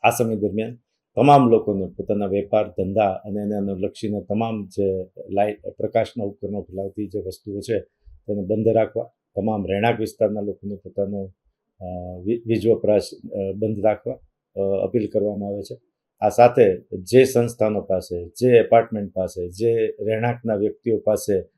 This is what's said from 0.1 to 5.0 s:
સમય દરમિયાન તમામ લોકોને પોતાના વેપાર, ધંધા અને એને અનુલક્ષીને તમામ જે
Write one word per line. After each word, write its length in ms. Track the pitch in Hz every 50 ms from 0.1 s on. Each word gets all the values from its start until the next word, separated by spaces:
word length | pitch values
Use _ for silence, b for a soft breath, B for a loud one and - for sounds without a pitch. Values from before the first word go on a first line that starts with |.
સમય 260 | 113 - 123 113 110
દરમિયાન 420 | 104 101 101 95 107 110 117 123 120 _ _ _ _ _ _ _
તમામ 320 | - 117 143 143 139 131 120
લોકોને 380 | 113 110 110 - 104 98 95
પોતાના 400 | 92 - - 101 - 110 101 101
વેપાર, 420 | 98 95 101 101 - - 107 107 104
ધંધા 400 | - - 95 92 98 104 107 98
અને 340 | 92 95 - 107 98 104 104
એને 140 | 104 107
અનુલક્ષીને 640 | 104 98 98 98 92 95 98 - - - 107 104 101
તમામ 460 | 95 _ 101 107 113 117 110 107 101
જે 400 | 92 - - 98 98 95 92